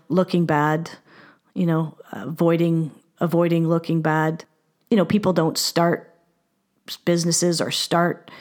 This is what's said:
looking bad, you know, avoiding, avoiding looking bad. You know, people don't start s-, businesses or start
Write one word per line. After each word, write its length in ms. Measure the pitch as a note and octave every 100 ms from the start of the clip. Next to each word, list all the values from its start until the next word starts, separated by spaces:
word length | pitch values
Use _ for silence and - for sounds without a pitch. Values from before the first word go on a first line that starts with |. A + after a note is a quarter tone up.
| _
looking 360 | E3+ F3+ F3 E3
bad, 440 | D3+ D3+ D#3 E3 - _ - - _ _
you 120 | - F3
know, 320 | D#3+ D#3+ - -
avoiding, 800 | - A2+ E3 E3+ E3 E3+ E3 D#3 - _ _
avoiding 480 | F3+ E3+ E3+ E3 E3
looking 340 | E3 E3 E3
bad. 440 | D#3 D#3 D#3 E3 - _ _ _ _
You 80 | A3
know, 80 | E3+
people 280 | G#3 F#3+
don't 240 | F3 D#3+ D3+
start 580 | - - E3+ E3 - _ _ _ _ _ _ _ -
s-, 100 | -
businesses 640 | - E3+ E3+ D#3+ F3 E3
or 80 | -
start 640 | - - E3+ E3+ - - -